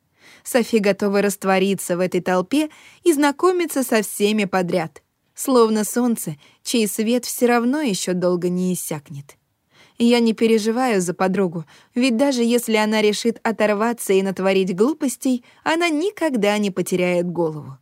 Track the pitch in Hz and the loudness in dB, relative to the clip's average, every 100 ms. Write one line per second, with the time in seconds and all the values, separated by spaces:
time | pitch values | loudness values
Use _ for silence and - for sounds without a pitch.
0 | _ _ - - - 247 226 226 202 196 | _ _ -20 -20 -2 -2 2 2 2 0
1 | 208 202 196 - 190 190 196 190 - 175 | 0 2 0 0 0 2 2 -2 -2 -2
2 | 185 185 180 185 185 277 302 - - - | 0 -2 0 0 0 0 -2 -6 -20 -4
3 | 349 285 294 285 359 359 330 277 247 220 | 0 2 2 2 2 2 -2 -2 0 0
4 | 196 - 208 214 196 190 175 180 160 - | -2 -2 0 0 0 0 0 -2 -4 -12
5 | _ _ _ - - 247 220 220 208 240 | _ _ _ -8 2 4 4 2 -2 -2
6 | 247 226 170 147 _ _ - 240 214 - | 0 -2 -6 -12 _ _ -2 0 0 0
7 | 220 247 240 - 240 240 240 302 277 185 | 0 0 -2 0 2 2 2 0 -2 -2
8 | - 180 180 180 180 180 185 175 - 156 | -2 0 0 0 -2 -2 -2 -4 -6 -10
9 | - 143 - - _ _ _ _ _ - | -10 -16 -16 -20 _ _ _ _ _ 0
10 | 233 240 226 220 226 226 220 226 262 202 | 2 4 2 2 2 2 2 0 0 0
11 | 175 175 190 190 185 170 - - _ 247 | -2 -2 0 0 -2 -4 -14 -20 _ -2
12 | 262 220 285 247 233 240 226 214 214 220 | 0 2 2 2 2 0 0 0 2 2
13 | 214 202 233 220 226 214 208 202 233 240 | 2 0 -2 -2 -4 0 0 0 -2 -4
14 | - 190 190 185 190 190 185 175 240 311 | 0 0 0 -2 0 2 0 0 0 0
15 | 277 - 262 247 _ _ - 330 339 294 | -4 -2 -2 -2 _ _ -2 0 0 0
16 | 392 415 320 247 202 208 202 185 180 180 | -2 -2 -2 0 0 0 -2 -4 -2 0
17 | 180 175 175 165 160 151 131 135 | 0 0 -2 -2 -4 -4 -12 -18